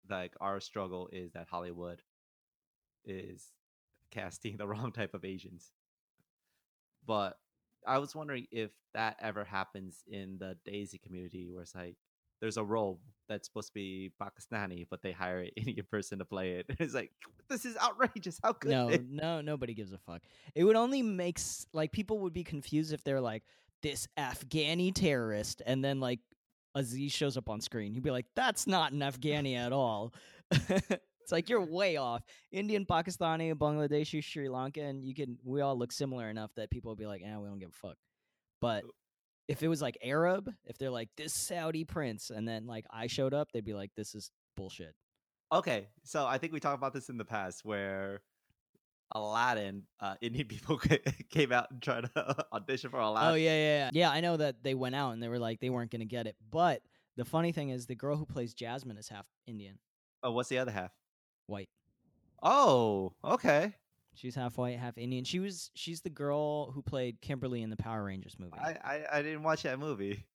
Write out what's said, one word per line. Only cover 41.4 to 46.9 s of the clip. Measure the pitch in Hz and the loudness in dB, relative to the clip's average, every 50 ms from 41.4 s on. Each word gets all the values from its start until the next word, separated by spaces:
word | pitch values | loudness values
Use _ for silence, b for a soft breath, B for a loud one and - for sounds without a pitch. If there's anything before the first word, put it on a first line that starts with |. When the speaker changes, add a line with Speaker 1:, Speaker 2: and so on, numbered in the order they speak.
| - - 180 175 160 160 160 160 165 | -2 -2 -2 -2 0 0 0 0 -2
Speaker 2:
prince," | 151 - 175 151 123 110 107 - - | -2 -2 -2 0 0 -2 -4 -6 -8
and | 120 110 107 | -6 -4 -2
then, | 113 113 110 110 120 | -2 -2 -4 -6 -6
like, | 117 110 110 - | -8 -8 -10 -10
I | - 113 113 117 | -8 -6 -4 -4
showed | - - 135 131 135 | 0 2 2 4 4
up, | 143 151 _ | 2 0 _
they'd | _ 120 104 | _ -4 -4
be | 104 107 | -2 -4
like, | 101 98 101 _ | -6 -6 -8 _
"This | - 107 - - | -8 -8 -8 -8
is | 107 98 - _ _ _ _ _ | -12 -12 -14 _ _ _ _ _
bullshit." | - 98 95 - - 90 78 78 _ _ _ _ _ _ _ _ _ _ _ | -10 -10 -10 -10 -12 -12 -14 -14 _ _ _ _ _ _ _ _ _ _ _
Speaker 1:
Okay, | 156 175 185 175 127 107 98 104 _ _ _ | 2 2 4 4 0 -2 -2 -6 _ _ _
so | - - 156 139 | -4 -2 0 2
I | 123 127 135 | 2 2 0
think | - 165 160 | 0 -2 -4
we | 151 | -2
talked | 135 143 143 131 | 0 0 0 0
about | 135 135 | -2 -4